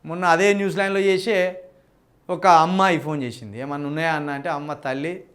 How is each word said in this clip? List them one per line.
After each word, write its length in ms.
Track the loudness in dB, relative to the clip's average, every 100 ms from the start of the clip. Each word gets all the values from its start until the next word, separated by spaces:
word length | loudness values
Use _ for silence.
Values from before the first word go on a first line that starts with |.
| -10
మొన్న 180 | -2 2
అదే 280 | 4 4
న్యూస్ 240 | 2 0 -2
లైన్లో 220 | -2 0
చేసే 640 | 2 2 0 0 0 -4 -18 _ _ _ _ _ -10
ఒక 180 | 0 6
అమ్మాయి 520 | 6 6 4 2 2
ఫోన్ 240 | -2 -6
చేసింది, 360 | -6 -10 -14 -12
"ఏమన్నా 280 | -10 -8 -6
ఉన్నాయా 260 | -4 -2
అన్న?" 160 | -4 -6
అంటే, 200 | -8 -6
"అమ్మ 240 | -8 -8
తల్లి 500 | -8 -6 -6 -6 -10 -16